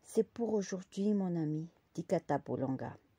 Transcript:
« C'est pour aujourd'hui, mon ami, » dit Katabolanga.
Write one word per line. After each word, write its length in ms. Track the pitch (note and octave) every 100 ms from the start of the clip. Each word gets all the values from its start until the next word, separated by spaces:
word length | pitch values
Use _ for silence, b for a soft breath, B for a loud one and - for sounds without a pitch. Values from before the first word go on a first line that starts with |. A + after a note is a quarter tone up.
« 0 |
C'est 200 | - A3+
pour 300 | G#3+ - A3+
aujourd'hui, 600 | G#3+ F#3+ F#3 F#3 - G3+
mon 220 | G#3 F#3 E3+
ami, » 320 | D3+ D3+ E3 _ _ -
dit 100 | -
Katabolanga. 880 | E3+ - C#3+ - B2 C3 C3 B2 - _